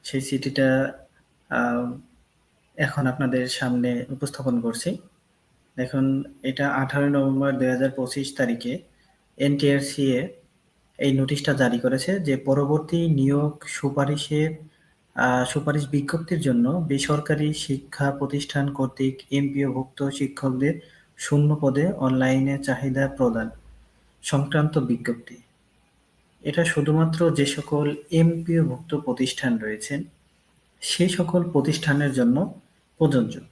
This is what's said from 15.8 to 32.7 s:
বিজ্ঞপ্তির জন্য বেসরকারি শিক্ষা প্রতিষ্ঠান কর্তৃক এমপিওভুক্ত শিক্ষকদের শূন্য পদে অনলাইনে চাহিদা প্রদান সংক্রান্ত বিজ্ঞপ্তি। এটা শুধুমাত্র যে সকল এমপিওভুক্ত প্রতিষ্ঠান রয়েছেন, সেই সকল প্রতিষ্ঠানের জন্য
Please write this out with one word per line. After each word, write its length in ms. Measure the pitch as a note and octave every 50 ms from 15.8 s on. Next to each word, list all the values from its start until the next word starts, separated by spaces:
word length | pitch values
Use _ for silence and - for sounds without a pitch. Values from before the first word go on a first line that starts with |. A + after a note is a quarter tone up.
| C#3+ C3+
বিজ্ঞপ্তির 520 | D3 C#3+ C#3 C#3 - D#3+ E3 - F3+ D#3
জন্য 280 | - C3+ B2 A#2+ A#2+ B2+
বেসরকারি 840 | D#3 F3+ E3 D#3+ C#3 C3+ - - D3 D3 D3 - D#3 D3 D3+ D3+ D3+
শিক্ষা 580 | - - - C3+ C3+ - - - - C#3+ C#3
প্রতিষ্ঠান 640 | C#3 C#3 C#3 C3+ C#3+ C#3+ C#3+ - - C#3+ C#3 C#3 C#3
কর্তৃক 440 | C#3 C3+ B2 - - C3+ C3+ C3 - - _
এমপিওভুক্ত 800 | C3+ C#3 C#3+ C#3 C#3 C#3 C#3 C3+ B2 C3 C3 - _ - C#3 C#3
শিক্ষকদের 680 | C#3 - C#3 C3+ - - - C3+ B2+ B2+ C#3 D3+ E3 D#3+ - - - - _ _ _
শূন্য 400 | - - - D3 D3+ D3 D3+ D3+ D3+
পদে 300 | D3 C3+ B2+ C#3+ D#3 F#3
অনলাইনে 680 | - - C3+ C3 C3 B2+ C3 C3 C3 C3+ C3+ C#3 C#3 C3+ -
চাহিদা 440 | C#3 B2+ B2 C#3 C3+ B2+ C3+ C#3
প্রদান 420 | C3+ C3+ - C3 A#2+ A2 A2+ A2 A2+ - - _ - - - _ _ _ _ _ _ _ _
সংক্রান্ত 560 | - - - C3+ C#3 - D#3+ D#3 D3+ D3+ -
বিজ্ঞপ্তি। 600 | D3+ B2+ B2 A#2 A#2 - A#2+ A#2 - - - - - _ _ _ _ _ _ _ _ _ _ _ _ _ _ _ _ _ _ _ _
এটা 240 | - C#3+ C#3+ E3+ E3
শুধুমাত্র 680 | E3 D#3+ D3+ D3 D3+ D3+ D#3+ D#3+ D#3+ D#3+ D#3+ F3 E3
যে 140 | C#3 C#3 C#3
সকল 500 | C#3 - D3+ C#3+ - D3+ D3 D3 D3 D3+ - - -
এমপিওভুক্ত 840 | E3 E3 E3 E3 E3 E3 E3 F3 E3 E3 D#3 B2+ B2+ B2 - - D3+
প্রতিষ্ঠান 640 | C#3 - C3 A#2+ - C3 B2+ - - - B2+ A#2
রয়েছেন, 460 | A2 G#2+ G#2+ G#2+ G#2+ - - C#3 C#3+ - - _ _ _ _ _ _ _ _ _ _ _ _ _ _
সেই 280 | - - - - F3 F#3
সকল 420 | - - E3+ D#3+ - F3+ E3+ F3
প্রতিষ্ঠানের 640 | - C#3+ - D#3+ D3 - - D3+ C#3 C#3+ D3 C#3 B2+
জন্য 460 | C3 A#2+ A#2 B2+ D3 F#3+ - - - _ _